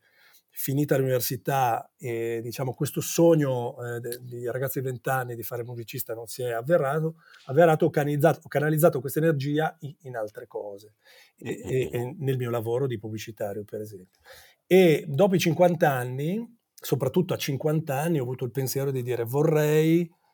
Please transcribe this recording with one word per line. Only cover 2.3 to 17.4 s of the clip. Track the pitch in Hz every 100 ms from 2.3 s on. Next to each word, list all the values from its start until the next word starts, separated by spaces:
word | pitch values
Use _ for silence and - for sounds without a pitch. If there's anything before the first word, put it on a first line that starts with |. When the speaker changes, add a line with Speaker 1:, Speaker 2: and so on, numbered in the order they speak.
| 117
Speaker 1:
diciamo, | 117 - 131 -
questo | 143 -
sogno, | - - 170 160 139 123 123 -
eh, | 120 120
de-, | 120 123
di | 123 120 120
ragazzi | 123 131 139
di | 131
vent'anni | 123 - 131 120 117
di |
fare | - 120
musicista | 117 120 113 131 -
non | 113 113
si | -
è | -
avverato, | - 131 175 135 156 160 160 _ - -
avverato, | 135 170 156 165
ho |
canalizzato, | - 143 147 156 143
ho | -
canalizzato | 160 151 156 156 143
questa | 131 156
energia | 165 147 139 147 156 -
in, | 139 -
in | 135 123
altre | 107 - 120
cose | 113 104 101 107 _ _ - - _
e, | 120 -
e, | - 131 123
Speaker 2:
Mm-mm. |
Speaker 1:
e | 120 123 190
nel | 135 127
mio | 123
lavoro | 117 113 120 135
di | 113
pubblicitario, | 110 107 - 110 107 104
per | 104 107
esempio. | 107 98 92 _ _ - - _ _
E | 185 180 147 -
dopo | 139 196 185
i |
cinquanta | 175 147 180 165 160
anni, | 131 123 131 151 214 233 - _
soprattutto | - - 135 139 180 185
a |
cinquanta | 120